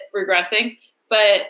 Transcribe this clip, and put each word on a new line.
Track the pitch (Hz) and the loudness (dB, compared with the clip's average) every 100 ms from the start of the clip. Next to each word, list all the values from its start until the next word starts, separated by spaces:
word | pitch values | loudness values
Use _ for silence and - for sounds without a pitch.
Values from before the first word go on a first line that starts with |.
| - | -6
regressing. | 202 190 180 175 214 233 226 _ _ - | -6 -2 -2 0 -2 -4 -8 _ _ -2
But | 214 208 196 - | 2 4 2 -2